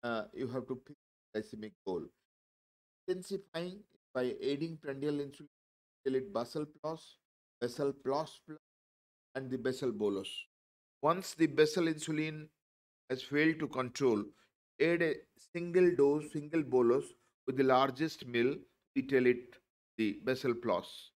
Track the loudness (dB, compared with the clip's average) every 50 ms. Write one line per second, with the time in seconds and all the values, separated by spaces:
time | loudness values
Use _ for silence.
0 | -4 -4 -4 -4 -6 -8 -8 -8 -8 -6 -6 -8 -6 -6 -10 -10 _ -20 -20 _
1 | _ _ _ _ _ _ _ -8 -8 -8 -12 -14 -14 -14 _ _ _ -6 -6 -6
2 | -6 -10 _ _ _ _ _ _ _ _ _ _ _ _ _ _ _ _ _ _
3 | _ -6 -6 -6 -6 -8 -10 -10 -10 _ _ -8 -8 -8 -10 -14 -20 _ _ _
4 | _ _ _ -4 -2 -2 -4 -4 -4 -4 -4 -4 -4 -8 -8 -10 -10 -10 -8 -6
5 | -4 -4 -2 -4 -4 -8 -10 -18 -20 -20 _ _ _ _ _ _ _ _ _ _
6 | _ -2 -2 -2 -2 -2 -4 -4 -4 -4 -6 -8 -8 -8 -10 _ -8 -8 -8 -8
7 | -14 -20 -20 _ _ _ _ _ _ _ _ _ -6 -6 -2 -2 -2 -2 -2 -4
8 | _ -2 -2 -2 -2 -6 -10 -20 _ -18 -18 -18 _ _ _ _ _ _ _ _
9 | _ _ _ _ _ _ _ -8 -6 -4 -6 -2 -2 -2 -2 0 -2 -4 -2 0
10 | 0 0 0 -2 -4 -8 -12 -12 -14 _ _ _ _ _ _ _ _ _ _ _
11 | 0 0 0 0 -4 -10 0 2 2 2 6 6 4 4 4 0 0 0 -2 -4
12 | -4 -4 -4 -2 -2 -4 -6 -10 -14 -16 _ _ _ _ _ _ _ _ _ _
13 | _ _ -6 -6 -6 -2 2 4 4 4 4 2 -4 -4 -2 -4 -4 -4 -4 0
14 | 2 4 4 2 0 -4 -10 _ _ _ _ _ _ _ _ _ 2 2 4 2
15 | 2 0 0 -4 -8 _ _ _ -20 _ _ -8 -8 0 4 6 6 6 6 6
16 | 4 4 4 2 -2 -6 -8 -10 -8 -2 -2 -2 -2 2 4 6 6 6 6 4
17 | 2 -4 -14 _ _ _ _ _ _ -6 0 2 4 6 6 6 6 4 0 -2
18 | -4 -4 -4 -8 -14 -2 0 2 2 2 2 -2 -8 _ _ _ _ _ _ -4
19 | -2 2 2 4 6 6 4 4 -2 -16 -20 -20 _ _ _ _ _ _ _ -2
20 | -2 -2 -2 -4 -4 -4 -4 -2 -2 -2 -2 -2 -2 -2 -2 -2 -2 -8 -16 -20
21 | -20 -20 _